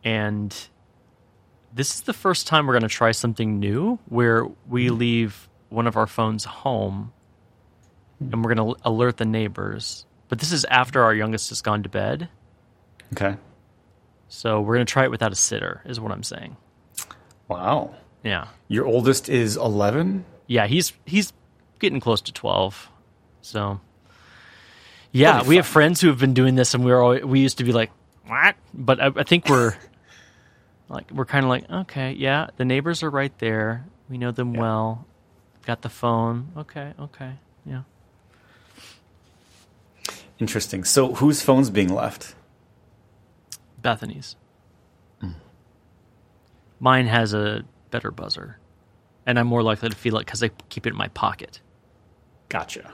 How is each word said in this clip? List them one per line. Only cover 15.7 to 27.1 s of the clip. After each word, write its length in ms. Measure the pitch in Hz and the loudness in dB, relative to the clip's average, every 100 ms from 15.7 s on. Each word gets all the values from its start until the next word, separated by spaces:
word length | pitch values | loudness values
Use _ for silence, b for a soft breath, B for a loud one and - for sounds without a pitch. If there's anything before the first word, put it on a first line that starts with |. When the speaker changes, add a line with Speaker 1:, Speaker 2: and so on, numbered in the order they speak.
| - | -8
Speaker 1:
is 160 | - 117 | -12 -10
what 100 | 107 | -10
I'm 120 | 98 | -10
saying. 340 | 110 - - - _ _ _ - - B B _ _ | -10 -12 -16 -20 _ _ _ -16 -16 B B _ _
Speaker 2:
Wow. 420 | 87 92 143 - - _ _ | -6 -2 -2 -4 -14 _ _
Speaker 1:
Yeah. 240 | 113 92 - - _ | -6 -6 -6 -20 _
Speaker 2:
Your 180 | 104 120 | -2 2
oldest 420 | 120 123 131 - | 2 4 2 0
is 300 | 127 113 107 | 0 0 0
eleven? 680 | 120 104 101 131 180 190 180 - - | -2 2 2 2 -2 -4 -8 -20 -2
Speaker 1:
Yeah, 200 | 120 104 | 0 2
he's, 280 | 151 170 - | 0 -2 -8
he's 300 | - 185 196 _ _ _ _ _ | -2 -2 -2 _ _ _ _ _
getting 200 | 202 135 | -2 -2
close 220 | 117 107 | 0 0
to 100 | - | -2
twelve. 560 | - 107 95 95 101 - _ _ _ _ _ - | -8 -2 0 0 -4 -20 _ _ _ _ _ -10
So, 320 | 107 101 98 _ _ B B B B B B B B B B B | -6 -6 -8 _ _ B B B B B B B B B B B
yeah, 200 | 127 147 | 4 6
Speaker 2:
That'll 120 | 135 | 6
be 40 | 127 | 6
Speaker 1:
we 60 | 175 | 6
have 100 | - | 6
Speaker 2:
fun. 60 | |
Speaker 1:
friends 260 | 156 151 170 | 6 6 6
who 80 | 180 | 4
have 100 | 131 | 6
been 140 | 135 | 4
doing 220 | 127 131 | 6 4
this, 180 | 131 123 | 4 2
and 100 | 127 | 2
we're 160 | 123 123 | 4 6
always, 240 | 123 | 6